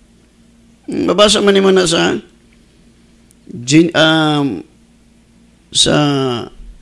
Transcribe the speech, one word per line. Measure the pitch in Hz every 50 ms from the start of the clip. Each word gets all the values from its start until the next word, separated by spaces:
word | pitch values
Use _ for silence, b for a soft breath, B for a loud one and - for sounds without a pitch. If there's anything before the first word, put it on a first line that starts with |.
| _ _ _ _ _ _ _ _ _ _ _ _ _ _ _ _ _ -
Mabasa | - - - - 175 185 208 214 202 208
man | 202 202 202
ni | 196
Mana | 190 196 190 190 180
sa | 165 165 170 170 170 - - - - _ _ _ _ _ _ _ _ _ _ _ _ _ _ _ _ _ _ _ _ _ _ _
Jin-, | - - 120 120 123 143 160 175 165 -
um, | 139 156 160 160 160 156 151 151 147 143 135 101 80 - - _ _ _ _ _ _ _ _ _ _ _ _ _ _ _ _ _ _ _ -
sa | - - - - - 151 147 143 139 139 135 131 123 113 - - - - - - - -